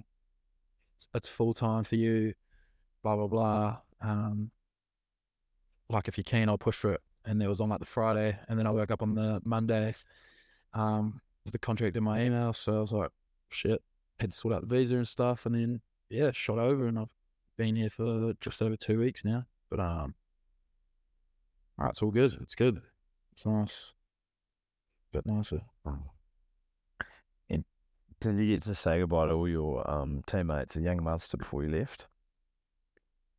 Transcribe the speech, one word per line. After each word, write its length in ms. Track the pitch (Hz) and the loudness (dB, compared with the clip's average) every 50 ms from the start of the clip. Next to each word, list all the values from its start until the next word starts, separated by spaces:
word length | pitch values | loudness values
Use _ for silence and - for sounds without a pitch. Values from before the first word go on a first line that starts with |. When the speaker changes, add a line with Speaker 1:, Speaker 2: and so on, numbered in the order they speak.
| 107 _ _ _ _ _ _ _ _ _ _ _ _ _ _ _ _ _ _ | -12 _ _ _ _ _ _ _ _ _ _ _ _ _ _ _ _ _ _
Speaker 1:
It's, 100 | - - _ - | -20 -14 _ -6
it's 140 | 120 - - | -6 -6 -4
full-time 560 | - - 117 113 113 - 123 113 110 113 110 | -2 0 0 0 2 0 0 0 0 0 0
for 100 | - - | 0 2
you, 400 | 113 113 113 113 113 110 110 98 _ _ _ _ - _ _ _ _ _ _ _ _ - | 2 4 4 4 4 2 0 -2 _ _ _ _ -20 _ _ _ _ _ _ _ _ -2
blah, 100 | 107 107 | 0 0
blah, 140 | 104 104 101 | 0 0 0
blah. 480 | 107 113 113 110 107 107 107 104 110 - - _ _ - | 2 2 2 2 2 2 2 0 -2 -4 -10 _ _ -8
Um, 500 | - 107 107 104 107 107 107 104 107 113 - _ _ _ _ _ _ _ _ _ _ _ _ _ _ _ _ _ _ _ _ _ _ _ _ _ _ - | -4 -2 -2 0 -2 -2 -2 -2 -4 -6 -8 _ _ _ _ _ _ _ _ _ _ _ _ _ _ _ _ _ _ _ _ _ _ _ _ _ _ -4
like, 200 | 110 107 - - | -2 -2 -2 -2
if 100 | - - | -4 -6
you're 60 | 98 | -4
keen, 240 | - - 117 110 107 | 0 2 4 4 4
I'll 100 | 104 101 | 2 2
push 160 | - 117 110 | 2 0 -2
for 200 | - - 107 95 | 0 0 0 0
it." 60 | - _ _ _ _ - | 0 _ _ _ _ -6
And 160 | 107 107 107 | -2 0 0
that 80 | 104 98 | 2 2
was 120 | 101 95 | 0 0
on, 80 | 110 107 | 0 0
like, 100 | 104 - | 0 -2
the 80 | - | -4
Friday, 500 | - - - 113 113 110 107 107 110 101 104 - - | -6 -2 0 2 2 2 2 2 0 0 -2 -4 -4
and 100 | 117 110 | -2 0
then 80 | 110 | 2
I 40 | 110 | 2
woke 200 | 107 110 107 - | 2 2 0 0
up 100 | 113 - | 0 0
on 140 | 113 107 107 | 0 0 0
the 260 | 110 107 107 110 101 - | 0 0 0 0 -2 -2
Monday, 500 | 113 113 113 113 113 113 110 107 113 110 - - _ _ - - - - - _ _ _ _ _ _ - | -2 0 0 2 2 2 2 2 0 -2 -6 -12 _ _ -20 -20 -20 -20 -20 _ _ _ _ _ _ -4
um, 460 | 110 107 110 107 107 107 107 104 - - _ _ _ - | -2 0 2 2 2 0 -2 -2 -6 -14 _ _ _ -14
with 80 | 101 - | -8 -8
the 60 | 117 | -6
contract 380 | - - 113 107 120 101 90 | -2 -2 -2 0 0 0 0
in 60 | 117 107 | 0 0
my 220 | 107 107 110 117 | 0 2 2 2
email, 280 | 123 120 120 120 117 110 | 2 2 2 0 0 -2
so 260 | - - - 107 107 | -2 -2 0 0 0
I 20 | |
was 120 | 107 104 117 | 0 0 0
like, 180 | 107 90 73 _ _ _ _ _ _ _ - | -2 -2 -2 _ _ _ _ _ _ _ -14
"Shit," 320 | - - - - 110 - _ _ _ _ _ _ _ - | -8 -2 0 0 0 0 _ _ _ _ _ _ _ -6
had 140 | - 95 - | -4 -4 -4
to 40 | |
sort 180 | - - 113 110 | -2 -2 -2 -2
out 140 | 87 - 113 | -2 -2 0
the 60 | 123 | 2
visa 220 | 127 131 120 123 | 2 4 4 2
and 100 | 123 120 | 0 0
stuff, 400 | 113 - - 127 123 123 117 - | 0 0 0 0 0 0 -2 -2
and 80 | - 120 | 0 0
then, 260 | 117 117 117 120 117 - _ _ _ _ - | 2 2 0 -2 -4 -6 _ _ _ _ -8
yeah, 220 | 107 117 147 139 123 | -2 0 2 2 0
shot 260 | - - - 107 113 | 0 -2 -2 0 2
over, 300 | 117 127 143 135 131 117 | 2 2 2 2 2 0
and 100 | 117 110 | 0 -2
I've 160 | 110 113 _ _ _ _ _ _ _ _ _ | -4 -6 _ _ _ _ _ _ _ _ _
been 200 | - 113 110 110 | -2 0 2 2
here 140 | 113 110 107 | 2 0 0
for 420 | - - 113 120 113 113 113 117 117 - | 0 -2 -2 0 0 2 2 0 0 -2
just 200 | - - - - | -4 -8 -2 0
over 160 | 110 113 110 | 0 0 0
two 220 | 104 - - 107 113 | -2 0 0 2 4
weeks 260 | 117 127 - - - | 4 2 0 0 -2
now. 220 | 110 113 120 123 - _ _ _ - | 0 0 0 -2 -6 _ _ _ -6
But, 80 | - - | -4 -2
um, 360 | 95 85 85 82 76 69 - _ _ _ _ _ _ _ _ _ _ _ _ _ _ _ _ _ _ _ _ _ _ _ _ _ _ _ _ _ _ _ _ - | 0 0 0 -2 -4 -6 -8 _ _ _ _ _ _ _ _ _ _ _ _ _ _ _ _ _ _ _ _ _ _ _ _ _ _ _ _ _ _ _ _ -4
all 60 | 69 | -2
right, 60 | 65 | -2
it's 120 | - - 110 | -2 0 0
all 80 | 107 | 0
good. 280 | 101 120 131 131 - 65 | 4 4 4 4 2 -2
It's 140 | - - - | -10 -8 -2
good. 260 | - 117 127 113 - - - _ _ _ _ _ _ _ _ _ | 2 4 4 2 2 -4 -14 _ _ _ _ _ _ _ _ _
It's 120 | - - | -6 -2
nice. 460 | 107 107 107 107 98 - - - - - _ _ _ _ _ _ _ _ _ _ _ _ _ _ _ _ _ _ _ _ _ _ _ - | 0 2 2 0 -2 -4 -10 -14 -18 -20 _ _ _ _ _ _ _ _ _ _ _ _ _ _ _ _ _ _ _ _ _ _ _ -6
Bit 140 | 78 - | -6 -2
nicer. 340 | - 110 107 104 - - 78 - - _ _ - 73 71 71 73 69 - _ _ _ _ _ _ _ _ _ _ _ _ _ _ _ _ - - - - - _ _ _ _ _ - | -2 -2 -2 -2 -2 -4 -6 -6 -8 _ _ -10 -8 -8 -8 -8 -12 -16 _ _ _ _ _ _ _ _ _ _ _ _ _ _ _ _ -12 -12 -12 -14 -20 _ _ _ _ _ -4
Speaker 2:
And 140 | - 80 - _ _ _ _ _ _ _ _ _ - - | -4 -4 -4 _ _ _ _ _ _ _ _ _ -12 -4
did 200 | - 113 104 101 | -2 0 2 2
you 160 | 107 107 107 | 4 4 2
get 80 | 80 78 | 2 0
to 120 | 104 101 | -2 -4
say 240 | - - 90 82 85 | -2 0 2 2 2
goodbye 280 | 90 82 85 82 80 | 2 2 2 2 2
to 60 | 78 82 | 4 2
all 160 | 80 85 87 | 2 2 0
your, 400 | 85 80 78 78 69 62 - - | 0 0 0 0 -2 -2 -2 -2
um, 340 | 73 76 69 69 73 69 - | -2 -2 -2 -4 -4 -6 -6
teammates 500 | - - 98 90 82 76 73 - - - | -4 -2 -2 0 0 0 -2 -4 -4 -4
at 60 | 80 80 | -4 -2
Young 220 | 87 90 87 82 | 0 0 0 0
Munster 320 | 82 82 82 - - - | -2 -2 -4 -4 -6 -8
before 260 | - - - - 71 73 | -8 -8 -6 -6 -4 -2
you 80 | 78 | 0
left? 380 | 78 80 120 143 - - - - _ _ _ _ _ _ _ _ _ _ _ _ _ _ _ _ _ _ _ _ _ _ _ _ _ | 0 -2 -2 -4 -6 -16 -20 -20 _ _ _ _ _ _ _ _ _ _ _ _ _ _ _ _ _ _ _ _ _ _ _ _ _